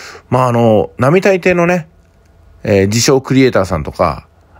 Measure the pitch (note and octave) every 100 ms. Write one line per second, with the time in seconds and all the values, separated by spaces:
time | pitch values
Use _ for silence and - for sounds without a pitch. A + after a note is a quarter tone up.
0 | - - - B2+ B2+ A#2 A#2 G#2+ - -
1 | C3+ F#3 G3+ F#3+ F#3 F3 E3+ F3+ - _
2 | _ _ _ _ _ - G#2+ G2+ G2 A#2
3 | C3+ C3+ - C3 B2+ A2+ F#2+ E2+ D2 -
4 | F2 C#2 - _ _ -